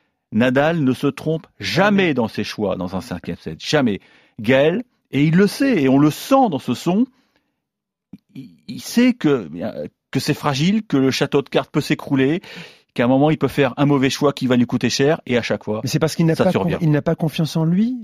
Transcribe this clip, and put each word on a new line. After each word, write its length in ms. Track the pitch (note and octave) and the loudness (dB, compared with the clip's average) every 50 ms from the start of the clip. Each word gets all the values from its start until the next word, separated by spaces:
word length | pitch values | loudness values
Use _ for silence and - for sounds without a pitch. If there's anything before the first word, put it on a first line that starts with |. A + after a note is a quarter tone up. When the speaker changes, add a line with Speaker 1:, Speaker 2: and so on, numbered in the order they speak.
| _ _ _ _ _ _ | _ _ _ _ _ _
Speaker 1:
Nadal 520 | G#2+ G#2+ B2 C3 B2+ C#3 D3 D#3+ E3+ E3 C#3 | 0 2 2 2 4 2 2 2 0 0 0
ne 100 | C3 A#2+ | 0 0
se 140 | - - | 0 0
trompe 400 | C#3 C3+ - - D#3 D#3+ D#3+ - - _ - | -2 -2 -2 -4 -6 -6 -6 -8 -14 _ -12
jamais 440 | G2+ F#2+ G#2+ D#3+ G3 G#3+ G3+ G3 F#3 | -8 -4 0 0 2 2 2 2 2
Speaker 2:
Jamais. 100 | E3+ C#3 | 2 0
Speaker 1:
dans 140 | B2 A2+ | 0 -2
ses 160 | G#2 - A2 G2+ | -4 -4 -6 -8
choix, 320 | - - - G#2 F#2+ F#2 | -6 -6 -4 -4 -4 -2
dans 200 | F#2 F2+ F2+ F#2+ | -4 -6 -6 -6
un 60 | F#2 | -8
cinquième 360 | F2 - F2+ F2 - F2 E2+ | -8 -8 -10 -10 -8 -10 -12
set. 220 | - - - D#2+ D#2 | -10 -10 -12 -14 -10
Jamais. 380 | - - D3+ D3+ C3 A2 F#2+ - - _ _ _ _ _ _ - | -6 -2 0 0 0 0 -2 -4 -8 _ _ _ _ _ _ -4
Gaël, 440 | G#2 A2 C3 C3+ C#3+ D#3+ F3 A#3+ - _ _ _ _ _ - | 0 2 4 4 4 2 2 -2 -4 _ _ _ _ _ -2
et 100 | C3+ D3 | 0 2
il 100 | D#3+ D#3 | 4 4
le 120 | F#3 G#3 | 4 4
sait, 340 | G3 - - C#4 C#4 A#3+ E3 | 2 2 0 0 0 2 2
et 80 | C3+ C3 | 2 4
on 80 | C3 | 4
le 140 | C#3 D3+ D#3 | 4 4 4
sent 380 | D3 - - - C4+ C4+ B3+ G#3+ | 2 -2 -2 2 2 2 4 2
dans 80 | C#3 B2 | 0 -4
ce 140 | - - A#3+ | -4 -4 -6
son, 320 | - - - F3+ G#3+ C4 - _ _ _ _ _ _ _ _ _ _ _ _ _ _ _ _ _ _ _ _ - - _ _ - | -2 -2 0 0 0 0 -2 _ _ _ _ _ _ _ _ _ _ _ _ _ _ _ _ _ _ _ _ -20 -20 _ _ -20
il, 200 | C3+ C3 - - _ _ | -20 -20 -20 -20 _ _
il 140 | - B2+ B2 | -16 -14 -14
sait 320 | - - - A#3 B3 B3+ A#3 | -12 -2 0 2 4 4 2
que, 360 | - - D3+ C#3 A#2+ F#2 D2 D#2+ F2 F2+ A2 - C#2+ D2+ - - _ _ _ | 2 2 2 2 2 0 -4 -8 -8 -8 -8 -8 -8 -10 -12 -14 _ _ _
que 80 | - C3+ | -4 -2
c'est 140 | - - C#3+ | -2 -2 -4
fragile, 500 | - - D3 C3+ B2+ D#3 F#3 G#3+ A3 G#3+ | -2 -2 -4 -2 0 0 0 0 0 -2
que 100 | - D3 | 0 0
le 140 | C3+ C3 C3 | 2 2 2
château 300 | B2+ - D3 - - C#3 | 2 0 -2 0 0 0
de 80 | C3 - | 0 0
cartes 200 | - D3 C#3 - | -2 -4 -2 -2
peut 100 | - D3+ | -2 -4
s'écrouler, 600 | - - D#3 - - - C#3 C3 C3 C#3 D#3+ F#3+ - - - - - - - _ _ _ - | -2 -2 -4 -4 -4 -2 0 2 2 2 0 -2 -6 -10 -16 -18 -18 -20 -20 _ _ _ -4
qu'à 120 | - A#2+ | 0 2
un 20 | |
moment, 220 | A#2+ C3 C3+ C#3+ D#3+ | 2 4 4 4 2
il 80 | D3+ | 2
peut 120 | - C#3+ B2+ | 0 -2 -2
faire 240 | - D3 C#3 B2 A#2+ | 0 0 0 0 0
un 100 | - C#3+ | 0 2
mauvais 240 | C#3+ C#3+ C3+ C3 C3 | 2 2 2 2 0
choix 220 | - - D3 C#3+ - | 0 0 0 0 0
qui 140 | - C3+ | 0 0
va 80 | B2 B2+ | 2 2
lui 100 | B2 A#2+ | 2 2
coûter 240 | A#2+ C3 A2+ - A#2 | 2 0 -2 -2 -2
cher, 300 | - - C#3 D3 E3 - - | 0 0 2 0 0 -2 -2
et 120 | - B2 | -2 -2
à 40 | A#2 | -2
chaque 240 | A2+ - A2 G2+ - | -2 -2 -4 -6 -4
fois, 160 | G#2 G#2+ A2 C#3 | -6 -6 -6 -4
Speaker 3:
Mais 60 | B2+ | -4
c'est 100 | - D3+ | -2 -2
parce 160 | D#3 D3+ - | -2 -2 0
qu'il 100 | - E3 | 0 0
n'a 100 | D#3+ D#3 | 2 2
Speaker 1:
ça 100 | - B2 | 2 2
Speaker 3:
pas 60 | F#3 | 2
Speaker 1:
survient. 260 | - G#2 F#2+ E3 F#3 | 2 0 0 -2 -2
Speaker 3:
con-, 60 | - F3 | 0 0
il 60 | D3+ | 0
n'a 100 | D3 C#3+ | 0 0
pas 140 | - E3 E3 | 0 -2 -2
confiance 420 | - E3 D#3 - - D#3+ C#3 - | -2 -4 -4 -2 -4 -4 -2 -2
en 80 | E3 D#3+ | -2 0
lui, 320 | D#3+ F3 F#3+ A3 B3 B3+ A#3+ | 0 0 0 0 -2 -4 -6